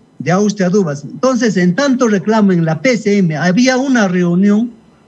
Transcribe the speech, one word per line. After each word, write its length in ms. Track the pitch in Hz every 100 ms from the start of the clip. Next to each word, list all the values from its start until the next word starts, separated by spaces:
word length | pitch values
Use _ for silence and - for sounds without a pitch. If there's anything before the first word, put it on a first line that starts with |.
| _ _
de 120 | 127
Austria 380 | 185 208 196 180
Dubas. 340 | 202 170 143
Entonces, 540 | - - 254 247 233 185
en 180 | 180 175
tanto 320 | 285 254 240
reclamo 460 | 202 165 220 202
en 100 | 175
la 180 | 160 156
P 160 | 175 233
C 200 | 202 202
M, 180 | 180 151
había 420 | 175 185 254 254
una 300 | 277 254 196
reunión 640 | 180 175 175 202 208 240 - _ _